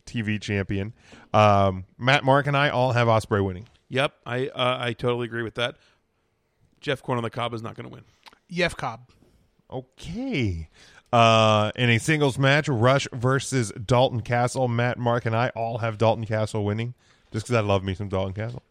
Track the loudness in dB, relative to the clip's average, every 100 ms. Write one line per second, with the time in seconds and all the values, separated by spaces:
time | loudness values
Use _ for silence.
0 | -12 -6 -4 -4 -2 -4 -2 -4 -6 -10
1 | _ -20 0 4 6 6 4 0 -8 -6
2 | 2 2 4 2 4 2 2 2 0 2
3 | 4 2 2 0 0 -4 -14 _ -8 -4
4 | -4 _ -8 -6 -4 -2 -2 -2 -4 -4
5 | -2 -2 -4 -6 -8 -4 -6 -6 _ _
6 | _ _ _ _ _ _ _ _ -6 -6
7 | -4 -4 -4 -6 -6 -6 -10 -12 -16 -18
8 | -20 _ -20 _ -10 -2 -2 -2 -8 -10
9 | -16 _ _ _ _ _ _ -14 -14 -16
10 | -14 -10 -4 -2 -2 -2 -8 _ -20 -20
11 | 0 4 6 6 6 4 2 0 2 2
12 | 2 2 2 2 2 2 2 2 4 4
13 | 0 -2 0 0 0 -2 -2 -4 0 2
14 | 4 0 -2 -2 -2 -2 -2 0 -2 -2
15 | -2 -2 0 -2 -2 -4 -6 -4 -4 0
16 | 2 2 -2 -4 -2 -2 -2 -2 -4 -8
17 | _ _ _ -8 -2 0 2 0 0 -6
18 | -4 -4 -4 -6 -10 -10 -16